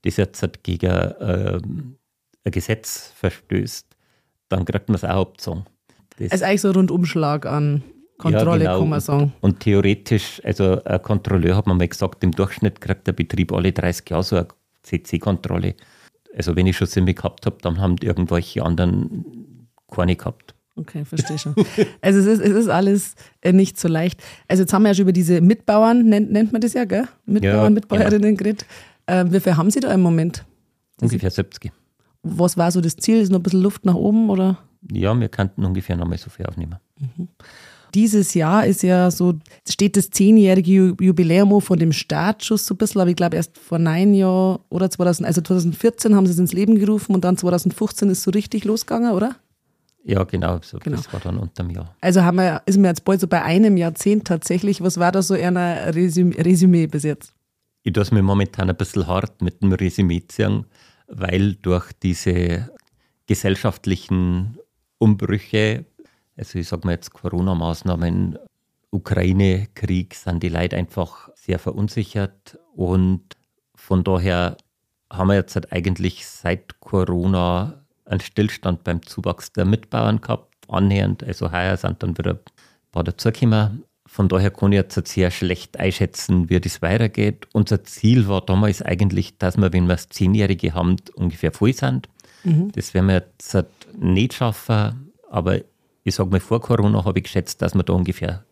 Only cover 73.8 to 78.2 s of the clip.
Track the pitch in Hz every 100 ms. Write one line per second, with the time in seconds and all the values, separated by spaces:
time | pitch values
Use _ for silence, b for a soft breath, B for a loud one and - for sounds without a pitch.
73.8 | - 95 90 92 95 87 87 80 _ _
74.8 | _ _ _ - 92 98 92 98 - 90
75.8 | 90 90 92 - - - 87 90 _ -
76.8 | - 98 90 90 92 92 87 87 113 -
77.8 | _ _ _ 95